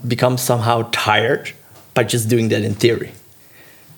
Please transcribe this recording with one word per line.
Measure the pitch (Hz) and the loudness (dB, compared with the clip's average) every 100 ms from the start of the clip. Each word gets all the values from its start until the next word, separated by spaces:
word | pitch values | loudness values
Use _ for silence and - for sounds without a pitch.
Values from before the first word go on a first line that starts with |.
| 120 | -4
become | 120 127 127 | 0 0 0
somehow | - 120 113 117 113 | 0 0 2 0 0
tired | - - 107 113 147 - - - - - | -4 0 2 2 -2 -4 -16 -20 -20 -6
by | - 117 | -2 0
just | 123 110 | 0 0
doing | 120 113 | 2 2
that | 107 | 0
in | 107 101 | -2 0
theory. | 117 110 - - - - - - - - - | 0 0 -4 -14 -20 -20 -20 -20 -20 -20 -20